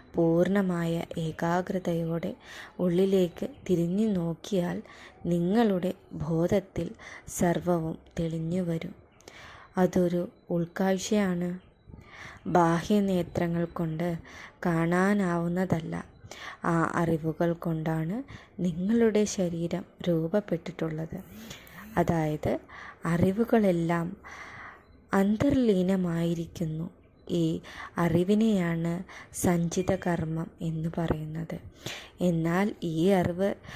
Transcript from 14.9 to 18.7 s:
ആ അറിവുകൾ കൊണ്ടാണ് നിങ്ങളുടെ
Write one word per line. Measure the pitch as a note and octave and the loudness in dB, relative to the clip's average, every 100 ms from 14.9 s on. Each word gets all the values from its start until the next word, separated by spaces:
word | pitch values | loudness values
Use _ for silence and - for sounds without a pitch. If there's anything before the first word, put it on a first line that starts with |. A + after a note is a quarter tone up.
| F3+ F#3+ G#3 F3+ E3+ E3+ F3 F#3 E3 E3 E3+ - - - - - - | 2 4 2 2 0 0 0 0 0 -2 -8 -10 -18 -20 -16 -16 -6
ആ | F3 E3 D#3+ | 0 0 2
അറിവുകൾ | - E3 E3 D#3+ D#3 E3+ | 0 0 0 -2 0 0
കൊണ്ടാണ് | E3+ E3+ D#3+ D#3 D#3+ D#3+ A#3 C#4 - - - | 0 -2 -2 -2 -2 -2 -6 -8 -16 -18 -4
നിങ്ങളുടെ | F3+ | -4